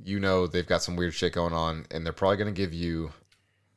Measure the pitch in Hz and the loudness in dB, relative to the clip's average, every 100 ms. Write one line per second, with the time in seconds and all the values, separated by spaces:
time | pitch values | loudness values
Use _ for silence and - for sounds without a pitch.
0 | 92 101 98 92 87 87 82 87 - 87 | -6 0 2 2 2 0 2 0 0 -2
1 | 87 - 87 87 87 82 82 80 - 82 | -2 0 0 2 0 0 0 -2 -6 -6
2 | 82 76 95 101 104 98 95 82 85 82 | -6 2 2 4 0 -2 -4 -2 -2 -2
3 | 80 - _ _ _ _ _ | -4 -10 _ _ _ _ _